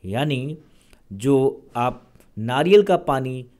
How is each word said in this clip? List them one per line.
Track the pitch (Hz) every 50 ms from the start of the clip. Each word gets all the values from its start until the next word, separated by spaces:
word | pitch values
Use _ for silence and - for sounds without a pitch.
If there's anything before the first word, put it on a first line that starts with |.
| -
यानी | 92 98 117 143 151 143 127 127 143 156 156 - _ _ _ _ _ - _ _ _ 95
जो | 98 107 135 139 135 131 135 135 - - - -
आप | 123 120 127 127 - - _ _ - _ _ _ -
नारियल | 110 117 123 135 156 175 196 208 202
का | 196 185 165
पानी | - - 139 135 131 131 127 127 123 - _